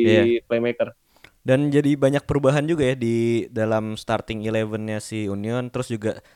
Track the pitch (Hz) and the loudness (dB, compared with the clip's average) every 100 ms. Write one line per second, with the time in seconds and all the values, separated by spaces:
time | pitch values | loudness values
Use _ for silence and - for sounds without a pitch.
0 | 117 110 117 117 - 117 120 117 117 - | 6 4 4 0 -2 -2 -2 -2 -6 -6
1 | _ _ - _ 123 131 147 143 143 143 | _ _ -20 _ 0 2 4 2 2 2
2 | 135 143 - 143 135 147 151 165 127 131 | 2 2 0 2 2 2 0 0 0 0
3 | 117 117 117 117 - 117 110 110 107 110 | 0 2 2 0 -2 -2 0 0 -2 -8
4 | - 113 - 110 110 110 107 107 107 107 | -4 -4 -4 -6 -2 -2 -2 -4 -4 -6
5 | - 110 101 101 107 123 123 123 127 113 | -6 -6 -4 -4 -4 -4 -4 -6 -6 -4
6 | 107 - _ | -4 -6 _